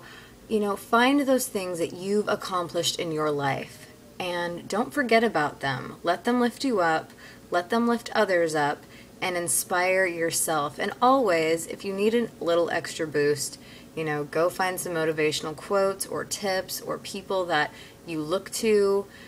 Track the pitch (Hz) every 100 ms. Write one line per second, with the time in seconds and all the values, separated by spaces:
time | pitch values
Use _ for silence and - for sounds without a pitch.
0 | - - - - - 220 208 196 - 233
1 | 247 285 269 262 254 208 185 175 165 180
2 | 190 208 202 175 - 185 170 175 160 -
3 | 175 156 151 147 139 131 - - - -
4 | - - 185 175 175 170 - 190 262 285
5 | 247 226 226 170 143 - 139 135 - -
6 | 165 185 233 247 240 - 277 220 165 160
7 | - - - - - 175 175 233 233 233
8 | - - 208 180 165 151 147 - - -
9 | - - 185 180 175 - - 185 185 185
10 | 185 170 165 - - 160 147 - 202 -
11 | 247 269 226 170 160 165 - - 202 196
12 | 208 233 226 - 160 170 170 170 143 -
13 | 160 147 147 143 - - - - - -
14 | 156 147 147 160 170 175 185 185 180 165
15 | 160 156 151 147 160 151 - 202 196 196
16 | - - - - 208 190 185 - - -
17 | - 196 190 190 175 160 147 - - -
18 | - 160 151 185 - - 226 208 202 196
19 | 196 -